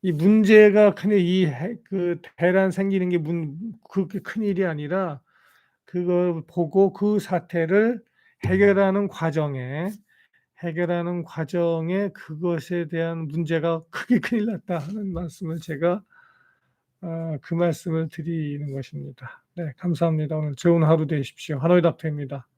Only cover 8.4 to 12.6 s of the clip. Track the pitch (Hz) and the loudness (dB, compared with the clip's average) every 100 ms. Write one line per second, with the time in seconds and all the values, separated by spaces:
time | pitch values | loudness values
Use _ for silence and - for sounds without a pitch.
8.4 | - 185 202 196 196 196 196 - 165 156 | -2 4 4 6 4 2 -2 -2 -2 -2
9.4 | 151 135 127 147 180 208 _ _ _ _ | -2 -6 -8 -6 -8 -10 _ _ _ _
10.4 | _ _ 170 160 175 175 170 175 165 - | _ _ -8 -4 -2 -2 -2 -6 -8 -8
11.4 | 156 175 170 165 160 190 202 196 - 156 | -4 -2 0 -2 -2 -2 -4 -6 -16 -6
12.4 | 175 170 | -4 -4